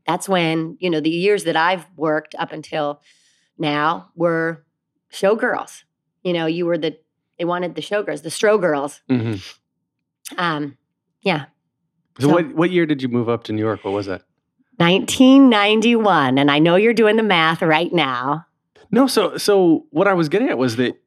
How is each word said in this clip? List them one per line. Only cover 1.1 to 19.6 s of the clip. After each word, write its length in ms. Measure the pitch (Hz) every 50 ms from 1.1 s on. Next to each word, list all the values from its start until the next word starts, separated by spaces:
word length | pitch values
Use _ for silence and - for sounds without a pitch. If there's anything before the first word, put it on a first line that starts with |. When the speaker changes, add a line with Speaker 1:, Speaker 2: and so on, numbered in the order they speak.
| 170 170 180 202 208 190 156
Speaker 1:
that 100 | 165 156
I've 320 | 160 165 180 190 180 156 _ _
worked 400 | - 156 156 156 156 151 - -
up 140 | - 165 156
until 500 | 160 156 147 - 156 156 147 143 143 - _ _ _ _ _ _ _ _ _ _ _
now 520 | - 160 147 147 147 151 160 170 - - _ _
were 480 | 170 170 170 165 165 165 165 165 151 _ _ _ _ _ _ _ _ _ _
showgirls. 720 | - - 202 196 226 226 254 233 - - - - - - _ _ _ _ _ _ _ _ -
You 100 | 180 175
know, 120 | 170 160
you 200 | 160 165 175 175
were 120 | 170 175
the, 200 | 165 165 160 151 - _ _ _ _ _ _ _ -
they 60 | 175
wanted 300 | 170 175 180 180 170 -
the 60 | -
showgirls, 400 | - - 202 208 202 - - 147
the 80 | 151 160
Stroh 300 | - - 226 208 214 208
girls. 400 | 180 165 151 139 139 143 - - _ -
Speaker 2:
Mm-hmm. 280 | 131 123 110 117 107 95 - - - _ _ _ _ _ _ _ _ _ _ _ _ _ - - - 190
Speaker 1:
Um, 380 | 175 170 156 147 147 139 - _ _ _ _ _ _ _ _ _
yeah. 240 | - 196 165 143 139 - _ _ _ _ _ _ _ _ _ _ _ _ _ -
Speaker 2:
So 80 | 127
Speaker 1:
So 60 | 147 156
Speaker 2:
what, 220 | 175 170 135 -
what 160 | 156 175 180
year 140 | 185 175 165
did 160 | 151 151 131
you 80 | 131 123
move 200 | 117 123 117 117
up 140 | 117 110 -
to 80 | - 110
New 80 | 107
York? 220 | 110 110 104 95 -
What 100 | 101 98
was 120 | 104 98
that? 160 | 98 92 87 _ _ _ _ _ _ _ _ _ _ _ -
Speaker 1:
Nineteen 680 | 170 170 185 196 226 - - - 262 254 269 277 269 254
ninety-one, 880 | 226 208 202 208 214 220 214 240 240 226 220 202 170 151 139 127 127
and 120 | 139 143 143
I 80 | 143 151
know 160 | 160 170 175
you're 180 | 190 214 233 226
doing 220 | 233 220 214 208
the 60 | 226 220
math 380 | 208 185 165 160 160 165 -
right 300 | 190 160 156 160 175 - -
now. 520 | 165 143 131 127 120 127 139 147 165 - _ _ _ _ _ _ _ _ -
Speaker 2:
No, 160 | 196 233 277
so, 300 | 254 - 220 185 151 131
so 480 | - - 202 202 196